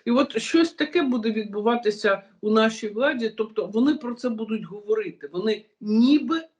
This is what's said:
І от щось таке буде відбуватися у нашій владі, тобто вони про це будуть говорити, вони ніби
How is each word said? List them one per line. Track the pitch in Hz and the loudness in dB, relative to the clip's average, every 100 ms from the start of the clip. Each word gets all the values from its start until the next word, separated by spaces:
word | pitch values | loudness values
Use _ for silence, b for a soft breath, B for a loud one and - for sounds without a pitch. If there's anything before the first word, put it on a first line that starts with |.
І | - | 0
от | 240 277 - | 2 2 -2
щось | - 330 330 | 0 2 2
таке | - 302 349 | 0 -2 0
буде | 277 247 220 | 0 0 -2
відбуватися | 220 208 202 208 240 214 208 208 196 B B | -2 -4 -2 0 0 0 0 0 0 B B
у | 214 | 0
нашій | 220 220 220 214 | 4 4 0 -6
владі, | 208 277 269 226 - | -2 0 0 -4 -4
тобто | 214 - 190 | -6 -4 -2
вони | 214 269 | 2 2
про | 302 240 | 2 -4
це | 240 254 | -6 -6
будуть | 220 220 220 | -4 -4 -6
говорити, | 165 202 208 214 190 - - | -6 -8 -2 -2 -2 -8 -10
вони | 180 214 214 - - | -4 -2 -2 -6 -12
ніби | 208 220 247 294 240 320 320 | 0 4 4 4 2 -4 -6